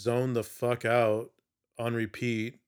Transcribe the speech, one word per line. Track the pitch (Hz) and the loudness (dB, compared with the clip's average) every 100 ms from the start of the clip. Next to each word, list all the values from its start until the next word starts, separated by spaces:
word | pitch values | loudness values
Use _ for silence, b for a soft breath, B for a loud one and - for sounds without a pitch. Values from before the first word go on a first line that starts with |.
zone | 104 120 127 | 0 2 2
the | 117 | -2
fuck | 104 - 120 120 117 | -4 -4 -2 0 2
out | 120 113 107 117 _ _ _ _ - | 4 4 2 -2 _ _ _ _ -6
on | 117 117 | -2 -2
repeat | 107 - 123 110 110 - | -4 -4 -2 -2 -4 -8